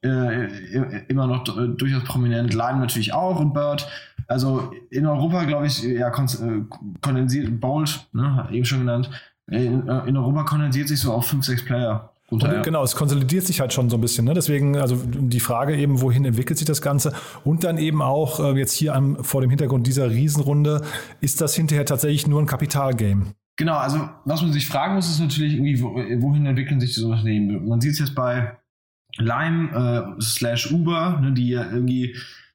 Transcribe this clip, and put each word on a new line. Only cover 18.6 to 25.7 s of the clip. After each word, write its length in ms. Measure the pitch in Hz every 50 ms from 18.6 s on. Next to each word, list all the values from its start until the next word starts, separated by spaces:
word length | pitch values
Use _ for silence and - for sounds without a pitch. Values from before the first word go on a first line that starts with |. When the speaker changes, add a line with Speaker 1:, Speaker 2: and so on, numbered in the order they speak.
| 135 131 -
Speaker 2:
hier 220 | - 156 151 139
am, 260 | 131 139 139 147 143
vor 200 | 131 - - 135
dem 80 | 131 123
Hintergrund 360 | 131 143 156 127 135 131 117
dieser 240 | 131 131 139 135 120
Riesenrunde, 720 | 113 120 147 156 143 151 139 139 147 147 147 147 151 147 151 151 - - - - - -
ist 220 | - 135 - -
das 140 | 160 147 -
hinterher 300 | - 160 147 151 147 143
tatsächlich 420 | - 147 127 - 151 147 147 - 151
nur 140 | 143 151
ein 40 | 151
Kapitalgame? 880 | - 143 127 147 147 - 143 139 135 127 110 110 101 98 98 98 98 - - _ _ _ -
Speaker 1:
Genau, 180 | 156 165 160
also 340 | 147 127 135 143 151 147 - - - -
was 180 | 139 151 160
man 120 | 170 165 147
sich 120 | 147 -
fragen 300 | - - 139 147 180 196
muss, 140 | 196 180 170
ist 100 | 165 147
natürlich 340 | 170 143 131 151 151 151 151
irgendwie, 280 | 117 139 147